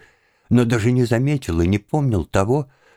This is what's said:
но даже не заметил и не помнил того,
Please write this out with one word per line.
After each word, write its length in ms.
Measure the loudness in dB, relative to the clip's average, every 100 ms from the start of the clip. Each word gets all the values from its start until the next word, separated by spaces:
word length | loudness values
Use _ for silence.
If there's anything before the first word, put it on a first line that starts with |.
| -6 _ _ _ _
но 160 | 2 2
даже 260 | 0 0
не 140 | 0 0
заметил 560 | 0 0 -2 -2 0
и 60 | 0
не 100 | 0
помнил 480 | -2 -4 -2 -2 -2
того, 440 | -2 0 -2 -4 _ _